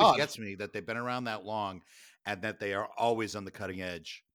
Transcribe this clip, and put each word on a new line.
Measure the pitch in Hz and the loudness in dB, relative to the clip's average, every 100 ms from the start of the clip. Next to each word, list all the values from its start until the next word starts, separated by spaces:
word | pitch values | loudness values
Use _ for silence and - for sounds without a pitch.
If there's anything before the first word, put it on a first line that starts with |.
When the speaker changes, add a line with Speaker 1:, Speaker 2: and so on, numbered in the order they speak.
Speaker 1:
God. | 208 127 | 8 8
Speaker 2:
gets | 147 - | 2 -2
me | 104 95 | -8 -6
that | 101 | -6
they've | 107 87 | -6 -6
been | 113 | -4
around | 123 123 120 | -2 -2 -2
that | 107 98 | -4 -4
long | 110 101 92 - - - _ - | -4 -4 -6 -14 -20 -20 _ -6
and | 101 | -4
that | 110 104 | -4 -2
they | 101 98 | 0 0
are | 107 - | -2 2
always | 117 113 107 107 | 2 4 0 -4
on | 95 | -8
the | |
cutting | - 95 92 | -8 -6 -4
edge. | 92 85 78 - _ | -6 -6 -10 -16 _